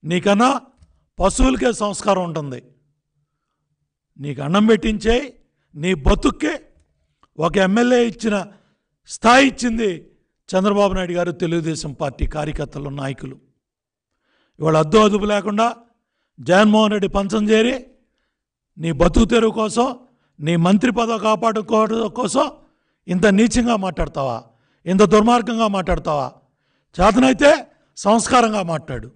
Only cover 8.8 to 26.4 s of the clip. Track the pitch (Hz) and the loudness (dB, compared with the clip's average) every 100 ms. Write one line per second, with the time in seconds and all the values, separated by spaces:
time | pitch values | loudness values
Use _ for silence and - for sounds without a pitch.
8.8 | _ _ _ - 226 247 277 - 247 226 | _ _ _ -2 4 4 4 0 -4 -2
9.8 | 214 165 - _ _ _ _ 185 196 202 | -4 -6 -14 _ _ _ _ -2 0 2
10.8 | 202 190 180 175 175 170 170 170 160 151 | 0 0 -4 -4 -4 -4 -4 -2 -4 -6
11.8 | 156 131 147 - 147 151 151 147 143 143 | -10 -8 -8 -4 -6 -4 -8 -8 -10 -10
12.8 | 143 139 135 131 135 135 _ _ _ _ | -12 -10 -10 -10 -14 -18 _ _ _ _
13.8 | _ _ _ _ _ _ _ _ 156 156 | _ _ _ _ _ _ _ _ 0 0
14.8 | 156 214 214 202 208 208 196 208 226 233 | 4 4 4 2 0 -2 -2 -2 -2 -4
15.8 | _ _ _ _ _ _ 123 180 214 214 | _ _ _ _ _ _ 0 4 4 4
16.8 | 214 208 190 196 196 214 208 220 226 262 | 2 0 -2 -2 -2 -2 2 2 2 -2
17.8 | - _ _ _ _ _ _ _ _ - | -10 _ _ _ _ _ _ _ _ -8
18.8 | 165 147 170 - 226 233 220 220 220 233 | -6 0 2 2 2 2 0 -2 -4 -2
19.8 | 254 247 _ _ _ _ 147 170 170 202 | -2 -4 _ _ _ _ -2 0 4 4
20.8 | 262 214 226 226 214 220 226 220 214 220 | 2 0 -4 -2 -2 0 0 -2 -2 0
21.8 | 220 226 220 233 247 262 - - _ _ | 0 -2 -4 -4 -4 -2 -2 -6 _ _
22.8 | _ _ - 180 214 196 233 247 233 220 | _ _ -6 0 2 4 2 2 0 -2
23.8 | 190 170 156 151 135 113 - _ _ _ | -4 -6 -8 -6 -6 -6 -12 _ _ _
24.8 | 170 190 202 214 220 240 233 226 226 196 | -4 2 4 4 4 2 0 -2 -2 -2
25.8 | 180 170 165 151 127 - | -2 -4 -2 -4 -6 -10